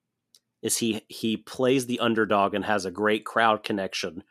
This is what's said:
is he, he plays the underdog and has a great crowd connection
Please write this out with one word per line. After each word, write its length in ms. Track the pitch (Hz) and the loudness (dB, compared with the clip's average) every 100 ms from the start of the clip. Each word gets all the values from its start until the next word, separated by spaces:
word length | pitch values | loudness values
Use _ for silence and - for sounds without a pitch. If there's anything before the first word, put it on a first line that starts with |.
| _ _ _ _ _ _ | _ _ _ _ _ _
is 160 | 113 - | -4 -2
he, 240 | 117 107 - | -2 -4 -8
he 280 | - 113 107 | -6 -4 -4
plays 480 | - - 127 135 120 | -6 -2 2 2 0
the 140 | 120 | 0
underdog 560 | 117 113 104 104 98 101 | 0 2 2 4 2 0
and 100 | 95 | 0
has 200 | 104 92 | 0 -2
a 60 | |
great 340 | 85 107 107 - | -2 0 0 -2
crowd 380 | 113 113 107 | 2 4 2
connection 600 | - 104 95 - 92 82 - | 0 -4 -4 -4 -8 -8 -16